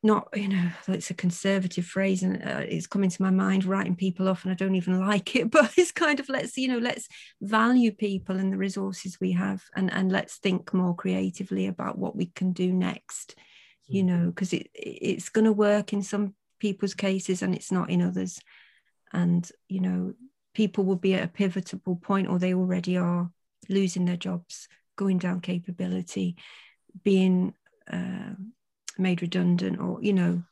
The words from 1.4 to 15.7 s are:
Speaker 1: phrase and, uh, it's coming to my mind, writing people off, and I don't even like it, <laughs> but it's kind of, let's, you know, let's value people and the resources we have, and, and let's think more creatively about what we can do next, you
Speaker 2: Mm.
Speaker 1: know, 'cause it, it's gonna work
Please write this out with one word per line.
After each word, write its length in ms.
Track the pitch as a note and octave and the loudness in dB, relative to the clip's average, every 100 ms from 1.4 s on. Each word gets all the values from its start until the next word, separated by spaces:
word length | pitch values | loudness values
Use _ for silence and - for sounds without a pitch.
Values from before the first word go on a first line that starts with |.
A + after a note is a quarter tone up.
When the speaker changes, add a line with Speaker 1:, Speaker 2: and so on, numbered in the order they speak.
| G3 G3 F#3 - F3 | 0 0 0 -4 -6
Speaker 1:
phrase 360 | - G3 F#3+ | -2 0 0
and, 140 | F#3 F#3+ | 0 -2
uh, 180 | - C2+ | -4 -6
it's 260 | - E3+ E3 | -4 -6 -4
coming 220 | G3+ F#3+ | 0 0
to 140 | F3 | 0
my 80 | F#3+ | 2
mind, 340 | F#3 F#3+ F#3+ | 2 4 2
writing 320 | F#3+ G3 G3 F3 | 2 0 0 -2
people 320 | F#3+ F3+ F#3+ | -2 0 -2
off, 160 | F#3 | -2
and 80 | F#3 | -2
I 20 | |
don't 200 | F#3 G3 | -2 0
even 260 | F#3+ F3 F#3 | 0 2 0
like 340 | F#3+ G#3 - | 2 0 0
it, 160 | B3+ A#3 | -2 4
<laughs> 0 | |
but 220 | D#4 A3+ - | 6 6 6
it's 140 | F4+ | 2
kind 280 | - E4 D4 | 2 2 2
of, 80 | C#4 | -2
let's, 300 | C4 - - | -6 -6 -4
you 100 | C4 | 0
know, 100 | B3 | 0
let's 300 | A#3 - - - - _ | 0 -4 -8 -20 -20 _
value 500 | G3 A3 A3+ B3+ A#3 | 0 2 6 6 4
people 460 | G#3 G#3 G3 F#3 F#3 | 2 -2 -2 -2 -2
and 160 | F#3+ | 0
the 60 | F#3+ | 0
resources 600 | G3 F#3+ F#3+ F#3 F#3+ - | -2 -2 -6 -6 -10 -4
we 120 | F#3 | 0
have, 300 | F3+ F#3+ F#3+ - | 0 0 -4 -8
and, 180 | - F#3+ | -4 -2
and 200 | - F#3+ | 0 0
let's 240 | F#3+ - - | 0 -2 -4
think 380 | G3 F#3 - | 0 0 0
more 200 | F#3 F3+ | 0 2
creatively 720 | F3 F#3 F#3 F#3+ F3 F#3+ F#3+ - | 0 -2 0 -2 -4 -6 -2 -2
about 300 | F3 F#3+ - | -4 -6 -4
what 180 | F#3+ | -6
we 120 | G#3 F3+ | -4 -6
can 260 | - F#3 | -2 -2
do 200 | F3 F3+ | 0 0
next, 640 | F#3 F3+ - _ - - - - - - _ _ | 2 0 -4 _ -16 -16 -20 -20 -20 -20 _ _
you 160 | G3 | 0
Speaker 2:
Mm. 40 | F#3 | 2
Speaker 1:
know, 260 | F3 F3 | 2 0
'cause 200 | E3+ F#3 | -2 -4
it, 160 | - - | -4 -6
it's 560 | - - - - - - | -14 -12 -6 -4 -4 -2
gonna 220 | - A3 | 2 4
work 400 | G#3 G#3 | 4 4